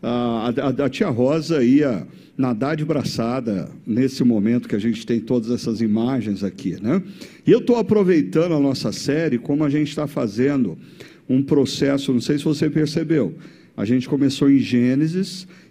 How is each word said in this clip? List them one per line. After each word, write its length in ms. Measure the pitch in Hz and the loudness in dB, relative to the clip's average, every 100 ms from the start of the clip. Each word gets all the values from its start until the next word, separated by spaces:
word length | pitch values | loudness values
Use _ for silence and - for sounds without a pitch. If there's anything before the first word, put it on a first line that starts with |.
A, 480 | 120 120 123 117 113 | -2 -2 -2 -2 -2
a, 360 | 120 135 127 143 | -2 -2 -2 -2
a 40 | |
tia 200 | 139 208 | 0 -2
Rosa 540 | 117 127 160 160 160 | 2 2 0 0 2
ia 440 | 120 135 147 104 - - - - | 4 4 4 -2 -6 -16 -20 -4
nadar 380 | 131 113 135 160 | -2 0 -2 -2
de 100 | 151 | -2
braçada 840 | 151 131 - 113 127 117 98 78 - - | -2 -2 -2 -2 -2 -2 -4 -4 -12 -4
nesse 380 | 110 135 135 | 0 0 2
momento 440 | 123 113 101 120 120 | 2 4 2 0 0
que 80 | 110 | -2
a 40 | |
gente 260 | 110 110 - | -2 -4 -2
tem 140 | 117 | -2
todas 320 | 107 123 110 | 0 -2 0
essas 300 | 120 - 107 | -4 -2 -2
imagens 640 | 113 107 120 135 107 98 | 0 2 0 -2 -2 -4
aqui, 380 | 98 - 98 78 | -4 -4 -6 -4
né? 220 | 107 175 - - - - - | 0 -2 -2 -16 -20 -6 4
E 60 | |
eu 100 | 220 | 4
tô 140 | - 240 | 4 0
aproveitando 760 | 214 214 185 170 143 160 175 | 2 2 4 2 2 0 2
a 60 | 156 | 2
nossa 320 | 139 131 117 | 2 0 -4
série, 460 | 98 - 147 165 120 | -6 -4 -2 0 -2
como 260 | - 143 | -2 0
a 60 | 151 | 0
gente 260 | 147 147 - | 0 -2 -4
tá 120 | 147 | -6
fazendo 680 | 151 120 98 131 143 113 80 - - - - _ | -4 -4 0 0 2 -2 -4 -16 -20 -20 -20 _
um 140 | 127 | 0
processo, 720 | 139 151 127 - 143 139 139 | 2 2 2 0 0 0 0
não 80 | 127 | -2
sei 160 | 113 147 | 0 -2
se 60 | |
você 260 | 156 151 160 | 0 0 0
percebeu, 680 | 151 151 165 156 160 101 - - - - - | 0 0 -2 0 0 0 -4 -18 -20 -20 -6
a 80 | 104 | 0
gente 240 | 127 123 | 0 0
começou 400 | 143 135 - 143 | 0 0 2 4
em 100 | 139 | 4
Gênesis 880 | 107 123 123 131 160 175 196 - - - - | 4 2 2 2 0 -2 -6 -8 -16 -20 -18